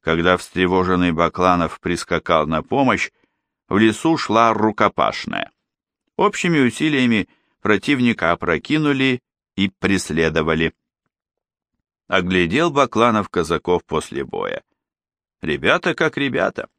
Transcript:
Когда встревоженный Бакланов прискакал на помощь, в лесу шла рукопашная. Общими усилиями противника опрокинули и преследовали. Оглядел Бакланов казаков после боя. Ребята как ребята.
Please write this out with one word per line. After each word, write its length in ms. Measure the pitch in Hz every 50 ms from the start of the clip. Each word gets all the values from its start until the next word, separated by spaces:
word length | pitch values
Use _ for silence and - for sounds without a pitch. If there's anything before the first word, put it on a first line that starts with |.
Когда 340 | _ 80 82 82 82 90 90
встревоженный 760 | 87 - - - 95 92 87 92 92 90 92 92 90 90 90
Бакланов 680 | 82 80 85 82 - - 90 90 90 87 85 80 - -
прискакал 680 | - 87 87 85 - - 87 80 _ - 85 80 76
на 160 | 73 80 78 76
помощь, 480 | _ - 139 139 127 104 90 - - _ _ _ _ _ _ _ _ _ _ _
в 100 | _ -
лесу 400 | 104 110 113 110 - - 160 165
шла 340 | 147 - - 104 110 117 117
рукопашная. 1000 | 110 104 107 110 104 - 107 98 - - 67 52 - - - - - - - - _ _ _ _ _ _ _ _ _ _ _ _ _
Общими 440 | - 175 208 - - - 180 165 151
усилиями 720 | 131 120 - - 147 156 147 135 127 120 113 104 90 _ _ _ _ _ _ _
противника 720 | _ 104 107 95 - - 147 127 123 120 113 - 85 82
опрокинули 920 | 87 - - 87 82 78 - - 147 156 151 147 143 131 131 131 127 127 _ _ _ _ _ _ _
и 140 | - 98 98
преследовали. 1040 | _ _ - 95 98 95 - - 76 80 80 80 78 82 78 80 80 80 80 80 _ _ _ _ _ _ _ _ _ _ _ _ _ _ _ _ _ _ _ _ _ _ _ _ _ _ _
Оглядел 640 | _ 90 95 90 90 92 92 90 82 92 139 170 170
Бакланов 580 | 143 143 135 117 - 110 117 120 110 107 95 -
казаков 560 | - 92 82 76 85 76 _ - 90 82 _
после 400 | _ - 76 - - - 69 67
боя. 380 | - - 50 50 50 50 - _ _ _ _ _ _ _ _ _ _ _ _ _ _ _ _
Ребята 520 | - 78 73 67 69 98 147 180 - - 156
как 240 | - 160 156 -
ребята. 500 | 143 143 135 - 80 92 101 - - - _ _